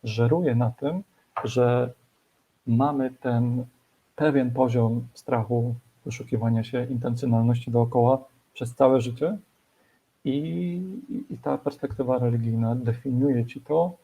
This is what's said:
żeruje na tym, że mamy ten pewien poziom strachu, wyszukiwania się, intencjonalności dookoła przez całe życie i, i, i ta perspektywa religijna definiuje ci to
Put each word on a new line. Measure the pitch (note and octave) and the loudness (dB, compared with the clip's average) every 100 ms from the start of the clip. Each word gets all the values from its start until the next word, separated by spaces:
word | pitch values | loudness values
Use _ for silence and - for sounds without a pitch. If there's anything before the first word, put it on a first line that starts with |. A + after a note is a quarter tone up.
żeruje | A#2 A2 A#2 D#3+ E3 | -6 0 2 2 2
na | A#2+ A#2+ | 2 0
tym, | - C#3 F3+ - _ _ - | -2 -4 -4 -8 _ _ -8
że | A2+ A#2+ B2 B2 B2 - _ _ _ _ _ _ - | -4 2 4 2 0 -6 _ _ _ _ _ _ 0
mamy | A#2 C#3+ C#3+ C3 C3 | 2 2 0 -4 -4
ten | C3 A#2+ A#2+ B2 B2 _ _ _ _ - | -2 0 0 -2 -6 _ _ _ _ -2
pewien | D#3 C#3 B2+ | 2 2 0
poziom | A#2+ B2+ A#2+ A2+ A#2 B2 | 2 2 4 2 0 -6
strachu, | - - B2 A2 A#2+ A#2 A#2 _ _ | -14 -2 -2 0 -2 -2 -6 _ _
wyszukiwania | - A2+ - A#2+ A2+ A2+ | -12 -12 -4 -2 0 0
się, | A2 B2+ B2 | -2 -6 -4
intencjonalności | B2 B2 A#2+ B2+ A#2 A#2 A#2+ A#2+ | -4 -4 -4 0 2 2 0 0
dookoła | A#2+ A#2+ B2 A#2+ C3 - _ _ | 0 2 4 4 2 -2 _ _
przez | - A#2+ | -12 -10
całe | - C3+ C3 | 4 6 6
życie | A#2+ A#2+ D#3 G#3 _ _ _ _ _ _ _ _ | 2 -4 -4 -4 _ _ _ _ _ _ _ _
i, | C#3 C#3 D#3+ E3+ F3 F3 F#3 G#3+ C#4+ | -4 -4 -4 -4 -4 -6 -8 -12 -10
i, | C#4 - | -12 -10
i | A#2 | -8
ta | D3 C#3 | -4 -4
perspektywa | - - C#3 - B2+ B2+ | -4 -6 -8 -4 -2 0
religijna | B2 A#2 A2+ A2+ A2+ | 2 0 0 0 0
definiuje | B2 A#2+ A#2 C#3 B2 C#3 B2 A#2+ | 0 -2 -4 -2 0 2 2 -2
ci | - | -8
to | - D#3 F3 F3 | -2 0 0 -4